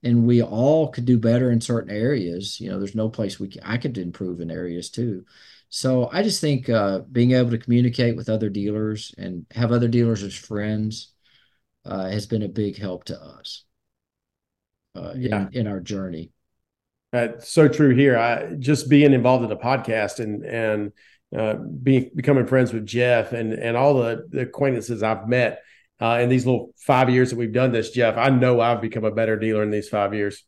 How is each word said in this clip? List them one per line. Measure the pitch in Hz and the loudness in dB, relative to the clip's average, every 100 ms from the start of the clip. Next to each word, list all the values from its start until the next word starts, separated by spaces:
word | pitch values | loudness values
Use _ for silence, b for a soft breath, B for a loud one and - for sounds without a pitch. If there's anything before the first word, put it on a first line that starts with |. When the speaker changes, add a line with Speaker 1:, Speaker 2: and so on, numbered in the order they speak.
Speaker 1:
and | 123 120 117 | 4 4 6
we | 120 | 4
all | 117 107 131 156 151 | 2 0 2 2 2
could | - 120 | -2 2
do | 123 | 2
better | 113 120 127 | 4 2 2
in | 117 | 0
certain | 117 117 - | 0 -4 -4
areas. | 104 117 143 87 87 101 - | -2 -2 -2 -4 -6 -10 -10
You | 95 | -8
know, | 95 | -6
there's | 98 | -6
no | 110 110 | -4 -4
place | - 98 95 | -4 -6 -6
we | 98 | -12
ca-, | - | -12
I | - 117 | -6 -4
could | 147 117 | -4 -6
improve | 87 - 92 85 | -8 -8 -8 -8
in | 82 | -8
areas | 82 87 85 - | -8 -8 -8 -10
too. | - 120 92 - b b b b | -6 -6 -6 -12 b b b b
So | - 131 127 120 | -6 0 0 0
I | 170 | -2
just | 214 - | -2 -2
think, | 151 139 131 | -2 -2 0
uh, | 113 101 95 | 0 0 -4
being | - 127 123 | -4 2 4
able | 127 120 | 4 2
to | 113 | -2
communicate | - 120 123 120 120 117 | 0 2 2 2 0 0
with | - | -2
other | 110 107 | -2 -2
dealers | 101 101 107 107 107 - - | -2 -4 -2 -4 -6 -10 -14
and | 95 90 - | -12 -12 -12
have | 117 117 | -2 0
other | 120 117 | 2 2
dealers | 120 117 110 | 2 2 0
as | 98 - | -6 -12
friends, | - 104 104 107 107 110 - _ _ _ _ _ _ _ - | -8 -6 -4 -2 -4 -6 -16 _ _ _ _ _ _ _ -10
uh, | 95 95 | -8 -4
has | 104 101 | -6 -4
been | 110 | -4
a | 101 | -4
big | 104 104 98 | -4 -4 -6
help | 98 90 - | -10 -10 -12
to | 87 | -16
us, | 73 64 - - _ _ _ _ _ _ _ _ _ _ _ _ _ 90 | -16 -20 -18 -20 _ _ _ _ _ _ _ _ _ _ _ _ _ -16
uh, | 87 131 | -12 -8
Speaker 2:
Yeah. | 123 104 98 | -4 -4 -4
Speaker 1:
in, | 123 | -4
in | 110 | -4
our | 98 | -6
journey. | 85 98 95 82 85 _ _ _ _ _ _ _ _ | -8 -8 -8 -10 -14 _ _ _ _ _ _ _ _
Speaker 2:
That's | 123 117 117 - | -4 -4 -6 -2
so | - 151 | 4 4
true | 156 147 | 6 4
here. | 123 139 120 | 6 4 4
I, | 117 117 - 160 | 2 -2 -4 -6
just | 127 147 123 | 0 0 6
being | 143 147 | 6 8
involved | 131 120 127 | 6 4 2
in | 117 | 0
the | 107 | -4
podcast | 117 131 - 110 101 - | -2 -2 -2 -2 -2 -4
and, | 110 104 - | -6 -6 -6
and, | 117 110 107 104 _ b b _ - | -4 -2 -2 -4 _ b b _ -4
uh, | 110 107 | -2 -2
being, | 110 139 127 135 131 160 | -6 -4 2 2 2 -4
becoming | 135 139 123 | 2 2 4
friends | 131 123 | 2 2
with | 117 104 | -2 -6
Jeff | 117 123 120 107 | -2 2 2 0
and, | 117 113 | -4 -4
and | 110 117 117 | -4 -2 2
all | 139 139 | 4 4
the, | 117 117 - | 0 -4 -6
the | 143 | -6
acquaintances | 123 - 139 123 104 113 | -6 -2 -2 -2 -4 -4
I've | 110 110 107 | -2 -2 0
met, | 123 117 - b b b _ | 2 0 -2 b b b _
uh, | 113 117 | 0 2
in | 123 | 4
these | 127 127 | 2 2
little | 120 - _ | 0 -2 _
five | - 127 127 | 2 4 6
years | 123 127 | 4 2
that | 117 | 0
we've | 117 | -2
done | 113 127 | 0 0
this, | 113 110 | 0 -2
Jeff, | 123 117 110 | 0 0 2
I | 131 | 2
know | 131 127 123 | 4 4 4
I've | 117 117 | 2 0
become | 113 113 | -2 -4
a | 107 | -4
better | 104 110 110 | 0 0 0
dealer | 110 107 | 0 0
in | 107 | 0
these | 104 104 | -2 -4
five | 104 101 | -2 -2
years. | 104 101 - | -2 -4 -6